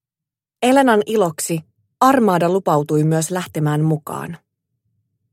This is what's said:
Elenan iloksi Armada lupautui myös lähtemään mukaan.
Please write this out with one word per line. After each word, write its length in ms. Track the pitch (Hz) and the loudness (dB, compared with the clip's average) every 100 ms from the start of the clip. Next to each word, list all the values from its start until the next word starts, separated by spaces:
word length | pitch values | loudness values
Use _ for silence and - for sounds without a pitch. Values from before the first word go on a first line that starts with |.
| _ _ _ _ _ - | _ _ _ _ _ -4
Elenan 400 | 247 277 262 214 202 | 2 4 4 2 2
iloksi 540 | 220 180 160 - 165 - _ _ - | 0 -2 -2 -6 -6 -8 _ _ -2
Armada 480 | 262 269 214 175 170 | 2 4 2 2 0
lupautui 560 | 190 185 151 147 151 | 0 0 0 0 0
myös 260 | 156 160 160 | 0 0 -2
lähtemään 540 | 185 175 165 151 151 | -6 -8 -4 -2 0
mukaan. 540 | 156 151 - 143 139 170 _ _ _ _ _ _ _ _ _ | -2 -2 -6 -12 -12 -14 _ _ _ _ _ _ _ _ _